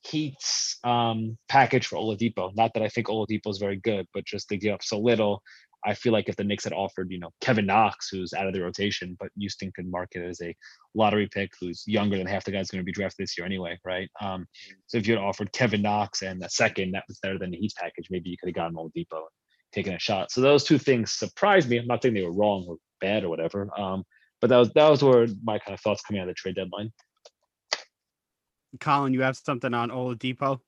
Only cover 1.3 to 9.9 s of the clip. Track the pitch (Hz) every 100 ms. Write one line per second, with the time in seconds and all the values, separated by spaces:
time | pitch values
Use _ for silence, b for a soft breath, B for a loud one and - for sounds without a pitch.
1.3 | 113 _ 135 127 131 - 78 110 101 113
2.3 | 104 92 101 113 113 107 - 110 110 104
3.3 | 110 - 98 101 98 104 101 90 101 -
4.3 | 101 - 101 104 101 - 104 113 113 107
5.3 | 101 b b b b 98 101 123 110 98
6.3 | 95 101 101 - 85 98 - 92 92 87
7.3 | _ - 117 98 101 107 - - 98 90
8.3 | 85 95 95 87 - 101 101 92 87 98
9.3 | - 101 - 98 90 90